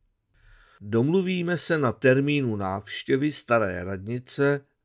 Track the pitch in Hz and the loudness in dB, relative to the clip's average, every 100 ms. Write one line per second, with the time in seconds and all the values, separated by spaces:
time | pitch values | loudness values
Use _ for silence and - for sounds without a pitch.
0 | _ _ _ _ _ - _ _ 101 113 | _ _ _ _ _ -20 _ _ -2 0
1 | 139 190 185 180 170 175 - 160 127 - | 2 2 2 -2 -2 -2 -2 0 0 2
2 | 131 131 143 147 123 104 95 98 - - | 4 4 4 0 0 -2 -4 -6 -6 -10
3 | - 135 151 143 - 117 98 87 90 95 | -2 0 0 -4 0 2 2 -2 -6 -8
4 | 101 123 127 - 139 143 - _ | -8 -8 -8 0 0 0 -6 _